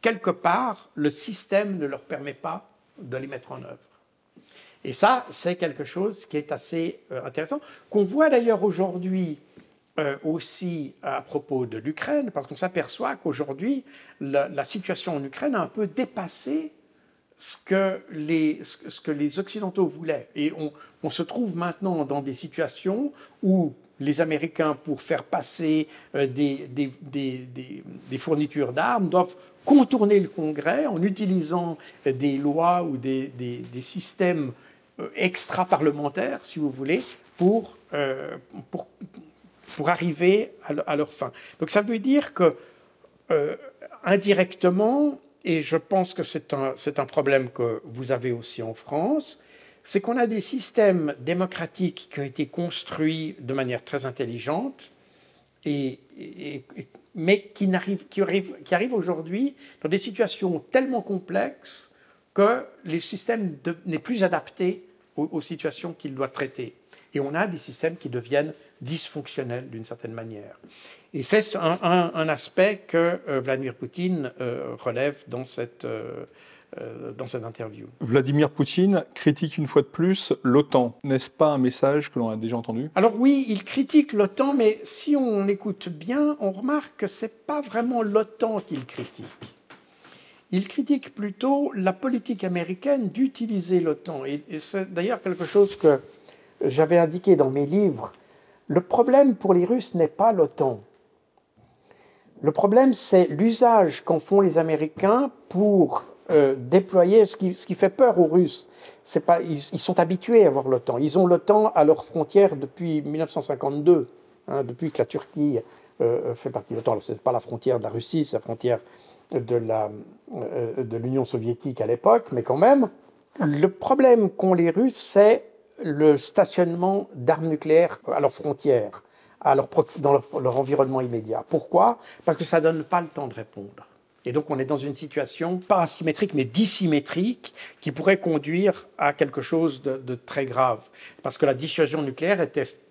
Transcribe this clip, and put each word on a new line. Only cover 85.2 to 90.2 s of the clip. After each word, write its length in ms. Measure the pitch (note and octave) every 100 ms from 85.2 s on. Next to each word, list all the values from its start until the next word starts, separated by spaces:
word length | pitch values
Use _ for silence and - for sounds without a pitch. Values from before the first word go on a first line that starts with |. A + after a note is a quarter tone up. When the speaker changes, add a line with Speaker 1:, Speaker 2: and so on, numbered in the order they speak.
| B3+ G#3 G3
Speaker 1:
écoute 400 | G3+ G#3+ F#3+ -
bien, 480 | D#3 E3 C4 D4 D4
on 140 | G3+
remarque 440 | F#3+ B3 D4+ - _
que 120 | G3+
c'est 360 | - A3 -
pas 160 | - D4
vraiment 420 | A#3+ G3+ A#3+ A#3+
l'otan 580 | A3 G#3 A3 - A3+ G#3+
qu'il 260 | - C#3+ B2
critique. 400 | - A#2+ - A2 - - _ _ - _ _ - -